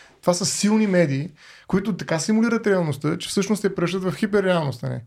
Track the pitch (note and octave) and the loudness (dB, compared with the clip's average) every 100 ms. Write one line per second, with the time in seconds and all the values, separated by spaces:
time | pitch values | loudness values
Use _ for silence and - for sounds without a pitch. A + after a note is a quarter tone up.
0 | - _ - F3 F3+ - G3+ A3 G#3+ F3+ | -20 _ -2 0 0 0 2 2 4 4
1 | E3 C3+ E3+ - - - - G3 G#3+ F3 | 2 0 -6 -12 -20 -20 -4 -2 -2 -6
2 | D3 D#3+ F3+ A3 A3+ A3+ A3 F#3 D#3+ C#3 | -4 -2 0 2 2 2 2 2 0 -2
3 | D3 F3 - - F#3+ G#3+ G3 F#3 E3+ F#3+ | -2 -4 -4 -2 0 0 -2 -2 -2 -2
4 | F#3 - G#3 G3+ F#3+ F3 D3 A2+ C3+ B2 | -4 -2 0 2 2 2 0 -4 -6 -6